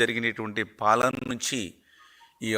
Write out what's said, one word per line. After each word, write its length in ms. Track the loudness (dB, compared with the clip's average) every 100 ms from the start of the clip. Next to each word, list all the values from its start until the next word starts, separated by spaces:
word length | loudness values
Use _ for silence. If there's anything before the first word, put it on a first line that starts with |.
జరిగినటువంటి 640 | 0 2 -2 -4 -6 -4 -6 0
పాలన 320 | 4 4 4 0 -6
నుంచి 320 | -6 -4 -4 -6 -10 _ _ -20 _ -20 -8
ఈ 80 | -2